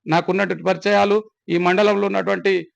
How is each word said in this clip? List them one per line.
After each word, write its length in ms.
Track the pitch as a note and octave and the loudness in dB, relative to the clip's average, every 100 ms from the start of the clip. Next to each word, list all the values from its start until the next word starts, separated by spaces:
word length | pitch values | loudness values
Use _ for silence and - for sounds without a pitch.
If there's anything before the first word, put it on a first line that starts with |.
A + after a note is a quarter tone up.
| - | -2
నాకున్నటువంటి 580 | E3 F3 F#3 F#3+ D#3+ | 0 0 0 -2 -2
పరిచయాలు, 520 | E3+ F3 G3+ G3+ G3+ G#3 G#3+ _ - | -4 -2 0 2 2 0 -2 _ -4
ఈ 80 | E3+ | -2
మండలంలో 480 | F3 F#3 G#3 G3+ G3+ | 0 2 2 2 -2
ఉన్నటువంటి, 460 | G3 F#3 F#3+ G3 F#3 D#3+ | -2 -2 -2 0 -2 -4